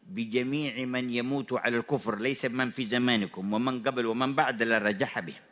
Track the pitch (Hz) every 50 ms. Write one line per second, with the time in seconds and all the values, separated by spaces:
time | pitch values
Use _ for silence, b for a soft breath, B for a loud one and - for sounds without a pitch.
0 | _ - 95 107 117 110 107 123 123 127 139 151 151 139 113 120 131 127 123 127
1 | 127 123 120 120 120 127 139 139 123 - 127 117 - 113 120 120 113 - 147 131
2 | - 110 107 101 110 131 139 - - 131 120 127 131 120 104 - 131 107 117 123
3 | 123 123 120 110 101 87 - 95 95 101 104 110 120 131 127 123 107 135 131 123
4 | 117 113 110 120 131 131 139 139 156 127 127 110 113 113 113 110 101 104 104 95
5 | 135 123 - 120 95 82 - - - -